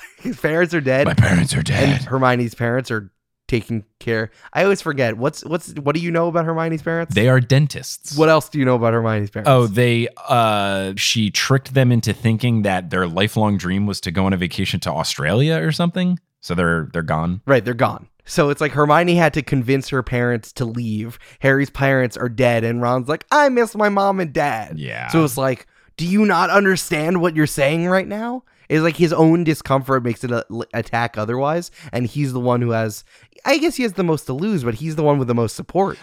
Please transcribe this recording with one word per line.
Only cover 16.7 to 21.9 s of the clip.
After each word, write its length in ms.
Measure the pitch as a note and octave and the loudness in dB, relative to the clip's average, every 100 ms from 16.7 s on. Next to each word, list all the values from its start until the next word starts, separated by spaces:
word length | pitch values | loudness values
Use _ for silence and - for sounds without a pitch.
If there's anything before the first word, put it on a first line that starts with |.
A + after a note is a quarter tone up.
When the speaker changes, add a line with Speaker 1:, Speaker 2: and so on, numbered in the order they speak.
| E2 D2+ | 0 -2
Speaker 2:
they're 100 | E2+ | -6
gone. 360 | D#2+ D#2 E2 F#2 - | -2 -2 -2 -2 0
Speaker 1:
Right, 180 | C3 | 0
they're 100 | B2 | 0
gone. 360 | A#2+ A#2 A2 - _ - | -2 -2 -4 -14 _ -6
So 240 | - D3 | 0 0
it's 100 | C#3+ | 0
like 140 | D3+ | -2
Hermione 420 | C#3 D3 D3+ F3 F3 | 0 2 4 4 4
had 180 | D#3+ D#3 | 2 0
to 60 | |
convince 460 | C3 C3+ A#2+ C3+ - | -2 0 2 0 0
her 140 | C3+ | -4
parents 480 | A#2+ B2 A#2+ A#2+ - | -2 -2 0 -2 -6
to 120 | - A#2+ | -8 -6
leave. 520 | A#2+ A#2 G#2+ A#2 - - - | -4 -4 -6 -6 -12 -20 -2
Harry's 300 | C3+ C3+ C#3 | 2 2 0
parents 480 | - C#3 | 0 0